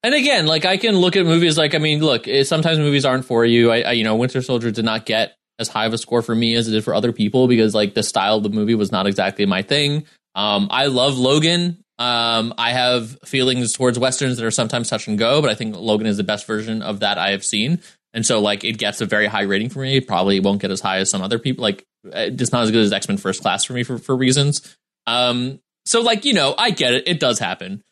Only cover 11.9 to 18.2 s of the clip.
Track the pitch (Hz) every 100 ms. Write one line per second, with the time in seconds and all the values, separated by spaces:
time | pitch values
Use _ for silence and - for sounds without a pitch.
11.9 | - 123 120 117 113 113 - 117 123 123
12.9 | 123 113 131 - 135 127 127 117 - 127
13.9 | 117 131 127 135 120 113 110 110 123 117
14.9 | 110 - 104 113 147 143 104 110 104 110
15.9 | 107 110 104 98 104 - 107 110 110 90
16.9 | 101 104 101 95 98 - 104 120 170 -
17.9 | _ _ 113